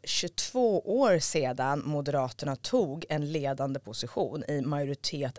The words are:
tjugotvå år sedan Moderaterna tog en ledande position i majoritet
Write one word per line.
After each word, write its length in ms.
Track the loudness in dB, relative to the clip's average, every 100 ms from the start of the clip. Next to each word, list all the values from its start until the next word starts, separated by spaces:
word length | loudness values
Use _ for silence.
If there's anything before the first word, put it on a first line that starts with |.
tjugotvå 960 | -2 -2 -2 -4 -4 2 4 4 2 4
år 180 | 6 6
sedan 640 | 4 2 0 0 0 0
Moderaterna 720 | 0 -2 0 0 0 -4 -6 -4
tog 480 | 0 2 2 -2 -4
en 240 | -2 0
ledande 480 | 0 -2 0 -2 -4
position 640 | -6 -8 -6 -2 -2 -2 -2
i 120 | -2
majoritet 800 | 0 0 -2 -4 -4 -4 -4